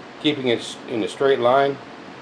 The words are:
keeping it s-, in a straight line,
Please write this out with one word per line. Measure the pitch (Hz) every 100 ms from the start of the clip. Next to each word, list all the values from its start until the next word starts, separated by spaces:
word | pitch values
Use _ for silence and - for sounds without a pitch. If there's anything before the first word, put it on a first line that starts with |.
| - -
keeping | 156 143 127
it | 110
s-, | - - -
in | 120
a | 98
straight | - 139 131
line, | 120 135 139 135 - - - -